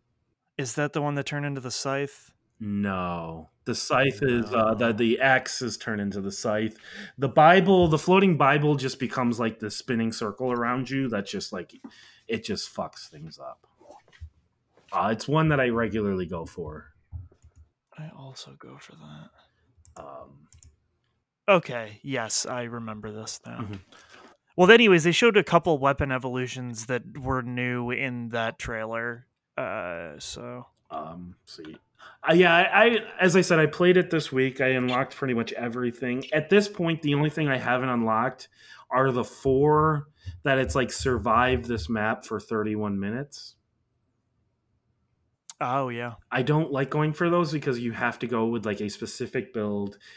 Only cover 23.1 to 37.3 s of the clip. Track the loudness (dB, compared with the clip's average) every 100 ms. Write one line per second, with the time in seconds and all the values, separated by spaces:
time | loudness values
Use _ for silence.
23.1 | -12 -12 -14 -14 -12 -12 -12 -16 -20 -20
24.1 | -20 -20 _ _ 8 12 12 10 6 4
25.1 | 4 4 4 4 2 2 2 0 0 -2
26.1 | -4 -4 -6 -6 -8 -10 -10 -6 -6 -6
27.1 | -10 -4 -4 -4 -4 -4 -4 -4 -4 -6
28.1 | -6 -6 -4 -4 -6 -8 -8 -6 -6 -6
29.1 | -8 -14 _ _ -8 -6 -6 -8 -10 -12
30.1 | -12 -14 -12 -14 -16 -18 _ _ -14 -12
31.1 | -14 -16 -20 -20 -20 -20 -20 _ _ -20
32.1 | -6 4 6 8 6 4 6 6 4 -2
33.1 | 0 4 4 6 4 4 4 6 6 4
34.1 | 0 0 0 0 2 2 2 2 0 -2
35.1 | -4 -2 0 -2 -6 -6 -4 -4 -4 -4
36.1 | -4 -2 -4 2 2 2 -2 -2 -2 0
37.1 | 0 0